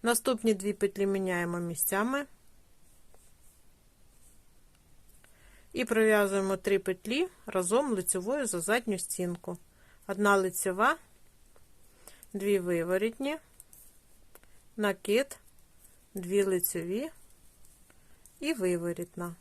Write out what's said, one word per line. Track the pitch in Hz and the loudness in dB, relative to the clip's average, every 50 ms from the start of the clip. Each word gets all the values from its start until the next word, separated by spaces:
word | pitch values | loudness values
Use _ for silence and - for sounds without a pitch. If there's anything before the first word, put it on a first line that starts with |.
| - | 2
Наступні | 233 240 - - - 254 220 - 226 214 | 2 0 2 2 0 0 2 2 2 2
дві | 185 190 208 202 | 2 0 -4 -2
петлі | - - 196 196 196 196 | 0 0 -2 0 0 0
міняємо | 196 196 190 190 185 180 175 175 175 175 175 | 0 0 0 0 0 0 0 0 -2 -2 -4
місцями | 175 170 165 - - - 196 196 214 240 262 285 285 277 - - - - - - - _ - - - - - - - - - - - - - - - - - - - - - _ _ - _ _ - - - - - - - - - - - - - - - _ _ - - - - - - - - - - - - - - - - - - | -4 -4 -4 -2 -2 0 0 0 0 0 -2 -4 -6 -8 -14 -20 -20 -20 -20 -20 -20 _ -20 -20 -20 -20 -20 -20 -20 -20 -20 -20 -20 -20 -20 -20 -20 -20 -20 -20 -20 -20 -20 _ _ -20 _ _ -20 -20 -20 -20 -20 -20 -20 -20 -20 -20 -20 -20 -20 -20 -20 _ _ -20 -20 -20 -20 -20 -20 -20 -20 -20 -20 -20 -20 -20 -20 -20 -20 -10 -4
і | 240 247 | -4 -2
пров'язуємо | 226 233 220 220 220 214 208 208 196 196 196 190 190 190 185 | 0 2 4 6 6 6 4 4 2 2 0 0 0 -2 -2
три | - 196 196 190 | 0 0 0 0
петлі | - - 185 180 - 214 240 285 349 359 - - - | 0 -2 -6 -4 -4 -4 -2 -2 -2 -2 -4 -14 -14
разом | - - 190 180 175 208 247 294 285 | -4 -2 -2 0 2 2 2 2 2
лицевою | 226 190 180 - - 190 180 208 262 294 277 208 | 0 -2 0 -2 -2 -2 -2 -2 -2 -2 -2 -2
за | - 180 | -4 -4
задню | 165 190 214 247 233 226 202 180 | -2 0 0 0 0 -2 -4 -4
стінку. | - - - - 180 180 175 175 - - 175 170 - _ _ - - - - - - - | -4 -8 -4 -4 -4 -4 -4 -6 -8 -10 -12 -12 -14 _ _ -20 -20 -20 -20 -20 -8 -8
Одна | 196 196 208 202 202 | -2 2 4 6 6
лицева, | 196 190 185 180 - - 196 180 190 220 262 311 320 - - - - - - _ - - - - - - _ - - - - - - - - - - - - - | 6 4 0 -2 -2 -2 -2 0 2 2 2 2 0 -6 -20 -20 -20 -20 -20 _ -20 -20 -20 -20 -20 -20 _ -20 -20 -20 -20 -20 -20 -20 -20 -20 -20 -20 -12 -8
дві | 202 190 202 202 190 | -4 0 2 2 2
виворітні, | 175 180 175 170 165 175 185 190 208 226 226 - 269 277 302 320 - - - - - _ - - - - - - _ - - - - - - - - - - - - - - - | 2 2 0 0 0 0 0 0 0 -2 -4 -2 -4 -4 -4 -4 -8 -18 -20 -20 -20 _ -20 -20 -20 -20 -20 -20 _ -20 -20 -20 -20 -20 -20 -20 -20 -20 -20 -20 -20 -18 -8 -2
накид, | 208 202 190 190 - - 202 240 277 - - - - - - - - _ _ - - - - - - _ _ | -2 -2 -2 -2 -2 0 0 0 0 -2 -6 -20 -20 -20 -20 -20 -20 _ _ -20 -20 -20 -20 -20 -20 _ _
дві | 190 180 175 190 202 196 | -10 -8 -2 2 2 2
лицеві | 196 190 180 180 - - 180 165 170 185 220 277 320 - - - - - - - - - _ - - - _ - _ - - - - - - - - _ - | 4 2 0 0 -2 -4 -4 -6 -4 -4 -4 -6 -6 -10 -16 -20 -20 -20 -20 -20 -20 -20 _ -20 -20 -20 _ -20 _ -20 -20 -20 -20 -20 -20 -20 -20 _ -8
і | - 294 320 | -4 -4 -2
виворітна. | 240 190 180 180 170 170 170 170 - 175 175 - - 175 175 170 - | 0 0 0 0 0 -2 -4 -4 -4 -8 -10 -8 -8 -8 -8 -10 -12